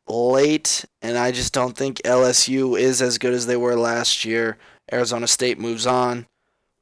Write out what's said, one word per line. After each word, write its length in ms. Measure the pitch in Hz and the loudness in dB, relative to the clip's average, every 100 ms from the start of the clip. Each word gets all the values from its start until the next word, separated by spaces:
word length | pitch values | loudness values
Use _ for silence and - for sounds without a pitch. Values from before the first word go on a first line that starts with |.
| - | -6
late, 760 | 117 123 135 147 151 - - - _ | -2 2 4 4 2 -2 -4 -6 _
and 160 | 113 120 | -4 0
I 140 | 123 | 0
just 200 | 123 110 | -2 -2
don't 240 | 139 127 117 | -2 -2 -2
think 240 | 139 117 | -6 -4
L 200 | - 127 | 2 4
S 240 | 127 123 - | 4 4 2
U 280 | 131 131 110 | 0 0 2
is 260 | 131 127 | 2 2
as 160 | 127 120 | 0 0
good 160 | 127 | 0
as 120 | 123 120 | 0 0
they 100 | 123 | 0
were 200 | 120 120 | 0 0
last 480 | 117 117 117 - | 0 0 -2 -2
year. 340 | 110 113 113 107 - _ - | -2 -2 -4 -6 -16 _ -6
Arizona 340 | 120 117 120 117 | -4 -2 -2 -2
State 320 | - 123 104 | 0 0 -2
moves 280 | 117 113 123 | -6 -4 0
on. 400 | 127 123 120 120 _ _ _ _ _ | 0 0 -4 -10 _ _ _ _ _